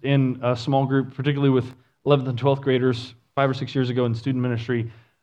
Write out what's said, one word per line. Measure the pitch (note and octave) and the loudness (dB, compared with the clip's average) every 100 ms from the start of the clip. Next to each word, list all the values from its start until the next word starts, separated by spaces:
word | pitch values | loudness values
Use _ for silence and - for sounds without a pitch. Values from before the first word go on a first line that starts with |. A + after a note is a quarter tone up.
in | C3 C#3 C3 B2+ | 0 2 2 0
a | A#2+ B2 | -2 -2
small | - C#3 C3+ | 0 0 2
group, | C3+ C3 | 0 -2
particularly | - C3+ C#3+ C#3 | -4 -2 0 2
with | C3 A#2 - _ _ | 2 0 -8 _ _
eleventh | - C#3+ C3 | 2 2 2
and | A#2+ | -2
twelfth | C3+ C3+ | 0 0
graders | C#3 B2+ B2+ A#2 - - _ - | 2 2 2 0 -4 -16 _ -2
five | C3+ | 0
or | |
six | C3 C3+ C#3+ | 0 -4 -2
years | B2 | 0
ago | B2 B2 | 0 0
in | |
student | A#2 C#3 B2+ | -2 -2 -2
ministry, | B2 A#2 A2+ A#2+ A2+ - _ _ | -2 -4 -2 -4 -4 -10 _ _